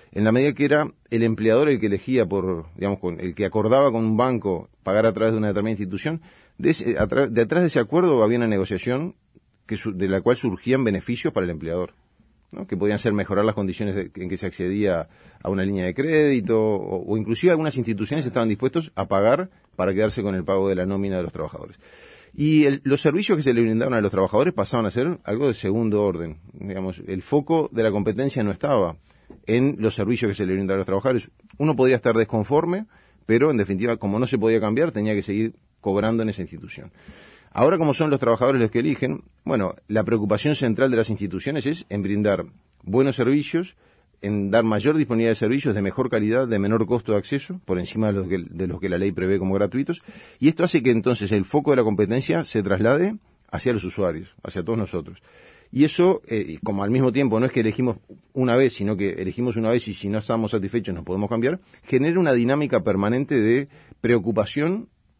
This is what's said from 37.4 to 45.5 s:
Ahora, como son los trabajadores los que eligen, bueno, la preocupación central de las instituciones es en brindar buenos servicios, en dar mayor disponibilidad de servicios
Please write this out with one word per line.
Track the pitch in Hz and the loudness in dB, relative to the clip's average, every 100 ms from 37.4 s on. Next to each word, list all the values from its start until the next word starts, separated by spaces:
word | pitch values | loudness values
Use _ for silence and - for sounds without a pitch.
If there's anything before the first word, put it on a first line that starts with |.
| _ | _
Ahora, | - 131 180 | 2 4 4
como | 156 135 | 2 2
son | 156 | 2
los | 143 | 2
trabajadores | 123 113 127 135 | 2 2 4 2
los | 110 | 2
que | 120 | 2
eligen, | 139 147 127 - - _ - | 0 -2 -4 -6 -12 _ -4
bueno, | 131 92 - - | -2 -2 -6 -4
la | 107 | -2
preocupación | 104 110 101 104 151 143 | 0 0 0 0 0 0
central | 123 107 135 | 0 2 2
de | 120 | 2
las | 113 | 0
instituciones | 107 101 92 127 156 139 | -2 -6 -6 -6 -4 -4
es | 165 - | -6 -6
en | 101 | -6
brindar | 95 104 104 95 - - _ _ | -2 0 2 0 -4 -14 _ _
buenos | - 110 135 131 | -2 2 2 2
servicios, | 120 143 143 165 185 _ _ _ _ _ | 2 0 0 -4 -6 _ _ _ _ _
en | 101 104 98 | -4 -2 2
dar | 110 | 2
mayor | 113 104 117 156 | 2 2 2 2
disponibilidad | 127 113 113 | 2 2 2
de | 110 | 2
servicios | 110 | 0